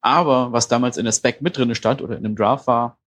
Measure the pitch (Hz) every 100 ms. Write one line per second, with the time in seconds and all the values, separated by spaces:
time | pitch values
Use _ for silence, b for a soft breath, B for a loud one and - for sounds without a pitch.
0 | - 147 165 131 123 117 - 120 123 -
1 | 113 107 123 - 156 - 123 113 - 143
2 | - - 107 107 104 135 - 117 120 -
3 | _